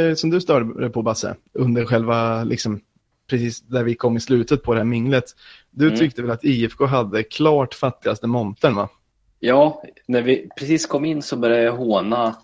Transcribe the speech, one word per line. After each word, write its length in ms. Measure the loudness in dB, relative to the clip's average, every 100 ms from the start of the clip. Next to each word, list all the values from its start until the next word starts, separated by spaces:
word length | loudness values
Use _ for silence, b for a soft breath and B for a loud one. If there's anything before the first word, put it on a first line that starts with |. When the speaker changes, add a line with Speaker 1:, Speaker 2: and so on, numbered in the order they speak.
| 2
Speaker 1:
eh, 60 |
som 160 | 2 0
du 100 | 0
störde 400 | 2 2 0 -4
dig 100 | -4
på, 120 | -2
Basse, 320 | -2 -2 -4 -8 _
under 320 | -2 0 0
själva, 600 | 2 0 2 0 0 -2
liksom, 360 | -2 -4 -4 -6 -8 _ _ _ -6
precis 300 | -4 -4 -6
där 200 | -6 -4
vi 120 | -2
kom 220 | 0 0 -2
i 40 |
slutet 420 | 0 0 2 -2
på 100 | 0
det 60 | 0
här 40 |
minglet. 400 | 0 -2 0 0 -2 -12 B B B
Du 160 | 0 2
Speaker 2:
Mm. 120 | 2
Speaker 1:
tyckte 240 | 0 -2
väl 80 | -6
att 140 | -2
I 200 | 0 0
F 80 | 0 0
K 80 | 0
hade 360 | 0 0 -2
klart 520 | -4 0 2 2 0
fattigaste 520 | -2 -4 -2 -4 -4 -2
montern, 480 | -2 -2 0 0
va? 140 | 0 -4 _ _ _ _ _
Speaker 2:
Ja, 420 | 2 4 4 2 -16 -16 -2
när 160 | 0
vi 260 | 2 0 0 -8
precis 280 | -2 -2 0
kom 180 | -4
in 180 | -2 -4
så 140 | -6 -2
började 260 | 2 2
jag 100 | 2 0
håna 600 | 0 0 0 0 -2 -4